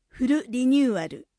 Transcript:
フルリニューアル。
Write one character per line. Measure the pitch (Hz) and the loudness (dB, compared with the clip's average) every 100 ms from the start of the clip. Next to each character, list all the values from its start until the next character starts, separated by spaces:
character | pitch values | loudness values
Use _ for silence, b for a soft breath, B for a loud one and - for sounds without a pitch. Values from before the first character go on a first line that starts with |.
| _ | _
フ | - 254 | -4 0
ル | 302 226 | 0 -2
リ | 247 254 | -2 2
ニ | 277 | 4
ュ | 262 | 2
ー | 190 | 0
ア | 160 | -6
ル。 | - - | -12 -20